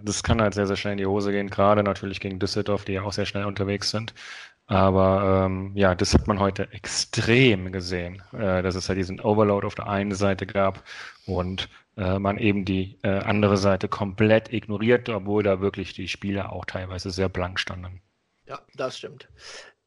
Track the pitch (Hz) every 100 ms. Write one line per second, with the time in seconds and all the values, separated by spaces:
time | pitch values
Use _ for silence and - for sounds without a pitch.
0 | 104 101 - 113 107 95 98 98 104 101
1 | 98 101 101 101 101 98 101 104 101 95
2 | 98 92 101 92 98 - 101 101 - 95
3 | 101 98 98 101 101 98 98 101 - 107
4 | 110 - - - - _ - 98 95 95
5 | 95 95 101 95 95 95 98 98 98 90
6 | 101 104 - 101 98 95 - 98 - -
7 | - - 110 117 131 98 92 92 87 90
8 | 87 95 92 - 101 92 92 92 - 95
9 | 92 95 113 107 107 101 104 - - 101
10 | 101 95 101 95 95 101 98 95 - -
11 | - - - 90 90 95 - - _ -
12 | 92 98 98 101 110 101 95 95 95 -
13 | 107 98 98 104 104 98 98 95 104 -
14 | 101 95 110 110 113 110 - 101 110 120
15 | 120 110 98 104 101 95 98 95 92 -
16 | 95 - 101 98 95 92 - 98 92 92
17 | 98 90 95 92 90 92 - 92 90 92
18 | _ _ _ _ - 139 - - 131 -
19 | - 135 - _ - - - _